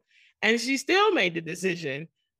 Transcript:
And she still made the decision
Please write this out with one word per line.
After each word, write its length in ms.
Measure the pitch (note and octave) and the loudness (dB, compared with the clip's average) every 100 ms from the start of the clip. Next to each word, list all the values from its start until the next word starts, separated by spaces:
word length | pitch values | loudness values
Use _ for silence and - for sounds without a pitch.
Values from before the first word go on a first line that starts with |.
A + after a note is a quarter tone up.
| _ _ _ _ | _ _ _ _
And 180 | G#3 A#3 | 0 2
she 160 | A#3+ C4+ | 0 -2
still 360 | - F#4 G#4+ | 2 2 4
made 220 | E4 F3+ | 4 0
the 60 | E3 | -2
decision 680 | D#3+ F3 F#3+ E3+ D#3 C#3 E3 _ _ _ | -8 -4 -4 -4 -6 -8 -10 _ _ _